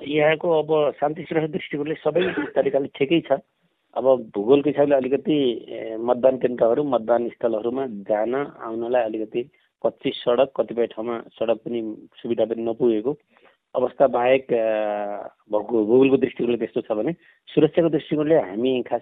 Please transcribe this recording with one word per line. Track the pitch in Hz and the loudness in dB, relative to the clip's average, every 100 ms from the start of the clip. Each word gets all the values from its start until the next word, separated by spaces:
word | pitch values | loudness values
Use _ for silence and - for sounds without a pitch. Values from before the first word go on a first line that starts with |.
| 135 | 2
यहाँको | 151 151 160 180 156 | 2 2 2 0 0
अब | 151 156 143 | 2 2 0
शान्ति | - 147 160 | 0 -4 -4
सुरक्षा | 156 160 156 | -6 -2 -2
दृष्टिकोणले | 175 - 147 147 | -4 -8 -6 -6
सबै | 151 151 151 185 160 147 - | -4 -2 0 0 -2 -4 0
तरिकाले | 135 139 139 | 0 0 -2
ठिकै | - 139 170 | -2 0 0
छ। | - 139 - _ _ _ _ - | 2 -2 -2 _ _ _ _ -2
अब | 127 131 113 104 | 2 2 0 -2
भूगोलको | 107 143 147 | 4 4 4
हिसाबले | 143 143 139 | 2 2 2
अलिकति, | 127 135 165 151 131 113 - | 2 -2 0 0 0 -2 -8
ए, | 117 113 110 | -12 -10 -4
मतदान | 120 123 131 131 | -2 2 4 4
केन्द्रहरू, | 127 120 117 123 | 0 2 2 2
मतदान | 147 120 110 117 117 | 0 0 2 0 0
स्थलहरूमा | - 120 107 117 131 135 | -4 -2 -2 -2 -4 -6
जान | 101 98 107 113 131 | -8 -4 -2 -2 -4
आउनलाई | 143 - 117 113 117 127 | -6 -10 -10 -6 -2 0
अलिकति | 113 110 107 120 127 _ _ _ 113 | 0 -4 -6 -6 -8 _ _ _ -4
कच्ची | - 139 - | -4 -6 -4
सडक, | - 120 139 - | 0 2 2 -2
कतिपय | 113 117 113 | -4 -2 -4
ठाउँमा | - 117 113 | -4 -8 -8
सडक | - - 117 110 | -10 -6 -2 -2
पनि, | - 120 110 107 - _ | -4 -6 -6 -10 -16 _
सुविधा | 123 117 113 | -6 -2 -2
पनि | 113 | -2
नपुगेको | 117 110 123 110 117 151 _ _ _ _ _ 135 | -4 0 2 2 -2 -6 _ _ _ _ _ -4
अवस्था | 127 - 135 | -2 2 2
बाहेक, | 120 123 135 - | 4 2 2 2
अ, | 117 110 107 107 104 104 101 - _ - | 0 0 0 -2 -4 -6 -8 -12 _ -6
भूगो-, | 107 107 117 104 | -4 0 0 4
भूगोलको | 123 135 135 | 6 6 4
दृष्टिकोणले | 131 - 120 117 | 0 -2 -2 -2
त्यस्तो | 113 127 | -4 -4
छ | - | -4
भने | 107 127 175 _ _ - | -2 -4 -6 _ _ -6
सुरक्षाको | - 151 - 165 | 2 2 4 2
दृष्टिकोणले | 151 - 151 151 160 | 0 -2 -2 2 2
हामी | 92 101 127 127 | 2 -2 0 0
खास | 120 120 | -2 -4